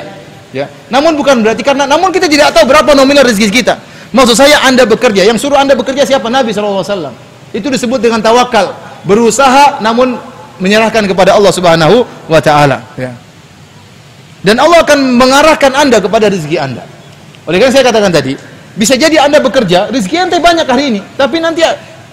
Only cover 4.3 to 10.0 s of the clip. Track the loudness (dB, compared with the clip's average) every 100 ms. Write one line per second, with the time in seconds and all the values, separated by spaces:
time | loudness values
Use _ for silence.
4.3 | 2 2 2 2 2 2 0 0 0 0
5.3 | 0 0 0 2 0 0 -2 0 -2 0
6.3 | -2 -2 -4 -4 -4 -6 -6 -8 -14 -20
7.3 | -20 -12 -8 -6 -4 -4 -2 0 0 2
8.3 | 2 2 -2 -2 -6 -18 -10 -2 2 2
9.3 | 2 2 4 2 0 -4 0